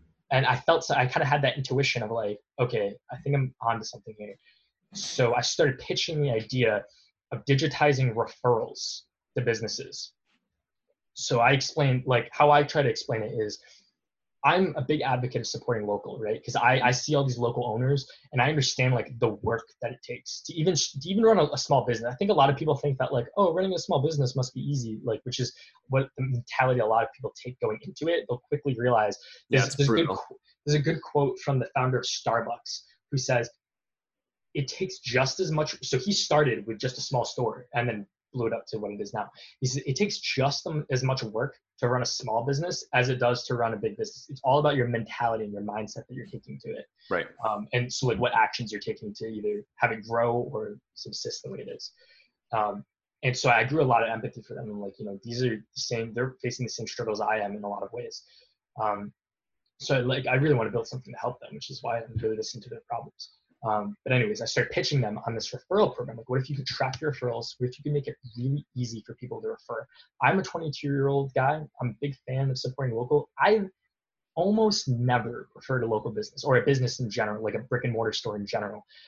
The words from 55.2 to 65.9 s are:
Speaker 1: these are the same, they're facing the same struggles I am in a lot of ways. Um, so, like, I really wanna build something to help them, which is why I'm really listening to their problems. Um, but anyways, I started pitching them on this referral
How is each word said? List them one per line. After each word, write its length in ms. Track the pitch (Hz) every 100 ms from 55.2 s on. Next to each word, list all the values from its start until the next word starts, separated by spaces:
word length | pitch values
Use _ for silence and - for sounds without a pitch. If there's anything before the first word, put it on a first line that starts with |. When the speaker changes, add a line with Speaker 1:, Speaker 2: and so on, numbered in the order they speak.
Speaker 1:
these 180 | 117 117
are 120 | 127 107
the 60 | -
same, 400 | - - 117 113
they're 220 | 113 131 127
facing 220 | 123 120
the 60 | 117
same 160 | - 113
struggles 340 | - 110 104
I 180 | 107 110
am 160 | 101 104
in 80 |
a 40 | 101
lot 140 | 104
of 100 | 98
ways. 300 | 120 - - _ - _ _ _ -
Um, 320 | 110 101 104 - _ _ _ _ _ _
so, 220 | - 135
like, 260 | 123 131 127
I 100 | 131
really 180 | 151
wanna 160 | 131 110
build 160 | 117 -
something 260 | 131 -
to 60 | -
help 200 | 123 -
them, 100 | -
which 160 | 147 -
is 140 | 131
why 160 | 127 117
I'm 180 | 113 113
really 140 | 110 110
listening 260 | 107 113
to 80 | 120
their 120 | 117 -
problems. 440 | 117 107 _ - _ _ _
Um, 320 | 113 107 104 104
but 80 | -
anyways, 300 | 127 107 104
I 20 | 113
started 260 | - 117
pitching 280 | - - 143
them 200 | 110 107
on 120 | - 113
this 180 | -
referral 400 | - - 196 202